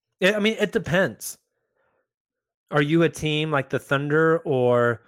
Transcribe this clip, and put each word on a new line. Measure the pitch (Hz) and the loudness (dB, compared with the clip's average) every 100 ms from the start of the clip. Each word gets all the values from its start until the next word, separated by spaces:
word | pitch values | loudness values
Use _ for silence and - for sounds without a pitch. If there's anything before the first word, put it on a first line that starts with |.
| _ _ | _ _
I, | 185 214 | 0 0
I | |
mean, | 214 214 | -2 -2
it | 208 | -2
depends. | - 131 175 156 104 - - _ _ _ _ _ _ _ _ _ _ _ _ - | -2 -2 0 0 -4 -14 -16 _ _ _ _ _ _ _ _ _ _ _ _ -4
Are | 147 | -2
you | 147 165 | 2 2
a | 160 | 2
team | - 156 151 156 | -2 -4 -2 -2
like | 143 165 | -4 -2
the | 131 | -6
Thunder | - 139 147 151 160 165 | -2 -4 0 2 2 0
or, | 165 131 123 123 120 113 | 0 0 2 4 2 -2